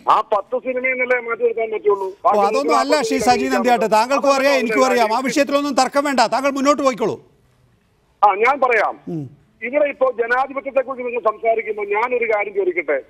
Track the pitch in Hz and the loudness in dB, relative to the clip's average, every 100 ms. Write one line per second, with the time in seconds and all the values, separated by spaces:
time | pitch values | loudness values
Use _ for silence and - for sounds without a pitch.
0 | 120 175 214 202 - 254 254 254 254 254 | 2 2 2 -2 -2 -6 -4 -4 -4 -2
1 | 247 254 233 226 240 226 226 214 208 196 | -2 -2 -2 -2 -2 0 -4 -2 0 0
2 | 190 - 170 208 202 220 285 - 277 302 | -2 -2 0 2 2 0 0 0 2 0
3 | 262 269 220 240 262 262 240 240 220 214 | 0 0 2 2 2 0 2 2 2 2
4 | 240 277 277 269 269 277 233 262 254 247 | 2 0 2 2 2 2 0 2 2 2
5 | 220 226 262 294 277 285 294 262 254 285 | 2 0 0 0 0 0 0 0 0 0
6 | 285 254 220 226 277 269 269 294 269 233 | 0 2 2 2 -2 0 0 2 0 0
7 | 214 - - _ _ _ _ _ _ _ | -4 -4 -12 _ _ _ _ _ _ _
8 | _ - 208 196 240 277 254 226 156 - | _ 2 4 4 2 2 2 2 0 -4
9 | - 165 131 - _ _ 226 285 285 - | -10 -10 -10 -16 _ _ -4 -2 -2 0
10 | 262 220 233 247 262 269 269 262 247 254 | -2 0 -2 0 -2 -4 -4 -4 -4 -6
11 | 247 240 220 214 226 226 208 208 202 208 | -6 -2 -2 -2 -2 -2 -2 -6 -4 -2
12 | 240 247 226 214 202 202 185 175 147 139 | -2 -2 -2 -2 -2 -2 -2 -2 -4 -4
13 | - | -4